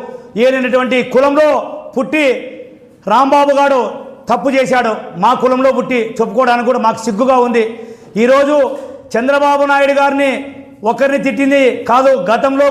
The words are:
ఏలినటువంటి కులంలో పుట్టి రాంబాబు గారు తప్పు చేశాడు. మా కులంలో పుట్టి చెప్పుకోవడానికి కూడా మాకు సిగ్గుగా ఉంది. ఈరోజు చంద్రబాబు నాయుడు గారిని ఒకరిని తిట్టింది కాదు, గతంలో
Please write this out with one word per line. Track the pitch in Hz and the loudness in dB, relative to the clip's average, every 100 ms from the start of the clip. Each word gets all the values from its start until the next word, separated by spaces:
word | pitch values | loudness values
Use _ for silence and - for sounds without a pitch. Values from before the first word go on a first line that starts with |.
| - - - 196 | -8 -16 -10 0
ఏలినటువంటి | 254 262 247 254 254 254 247 | 2 2 0 0 0 -2 0
కులంలో | 240 277 285 302 254 - - - - | 2 2 4 2 2 -4 -10 -8 -6
పుట్టి | - 311 277 - - - - - - - 190 | -4 0 0 -2 -6 -16 -20 -20 -20 -12 -2
రాంబాబు | 220 269 285 285 277 | 2 4 4 4 2
గారు | 277 262 220 - - - - | 2 0 -2 -8 -16 -12 -4
తప్పు | 233 262 | -2 0
చేశాడు. | 269 254 247 233 214 - 170 | 0 0 0 0 -4 -8 -2
మా | 214 | 0
కులంలో | 254 247 254 262 247 | 2 0 2 2 0
పుట్టి | 196 247 220 160 | -2 -2 -2 -2
చెప్పుకోవడానికి | 220 214 247 240 240 | -2 0 0 0 0
కూడా | 247 | 0
మాకు | 226 220 233 | 0 -2 -4
సిగ్గుగా | 202 262 262 240 | -2 2 2 2
ఉంది. | 233 220 - - - - 196 | 0 -2 -6 -16 -20 -8 0
ఈరోజు | 240 269 277 294 254 - - - - 214 | 2 4 2 2 0 -4 -12 -18 -8 -4
చంద్రబాబు | 262 285 285 285 285 | 0 0 2 2 2
నాయుడు | 277 277 277 | 2 2 2
గారిని | 277 277 277 262 - - - - | 0 0 -2 -2 -8 -16 -20 -8
ఒకరిని | 208 233 269 277 254 | -4 0 0 0 -2
తిట్టింది | 214 277 277 262 - - | 0 2 2 2 0 0
కాదు, | 240 269 269 269 | 2 4 2 0
గతంలో | 220 277 269 285 | 0 0 0 2